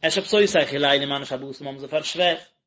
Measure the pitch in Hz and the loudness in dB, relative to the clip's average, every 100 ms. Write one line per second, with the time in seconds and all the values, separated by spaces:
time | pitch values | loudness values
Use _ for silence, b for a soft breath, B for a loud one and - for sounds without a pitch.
0 | 165 196 190 214 208 180 139 139 143 139 | 0 -2 0 4 4 4 2 0 2 2
1 | 139 139 139 131 139 131 143 135 143 151 | 2 -6 -6 -8 -10 -12 -12 -12 -6 -6
2 | 151 165 180 165 - _ | -4 0 0 0 -6 _